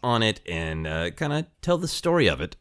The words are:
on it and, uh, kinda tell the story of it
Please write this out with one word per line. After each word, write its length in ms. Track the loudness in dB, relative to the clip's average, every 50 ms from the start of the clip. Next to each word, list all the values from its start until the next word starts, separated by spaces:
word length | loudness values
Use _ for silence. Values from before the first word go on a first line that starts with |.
| 0
on 180 | 0 2 4
it 180 | 2 2 0 -2 -6 -6
and, 380 | -6 -4 -4 -4 -4 -4 -4
uh, 240 | -4 -2 -2 -2 -4
kinda 360 | -4 -4 -4 -2 -2 -2 -4 -6 _ _ 0
tell 160 | 0 0 2
the 80 | 0 -2
story 400 | -4 -2 0 2 4 4 4 4
of 140 | 4 2
it 140 | -2 -6 -8 -8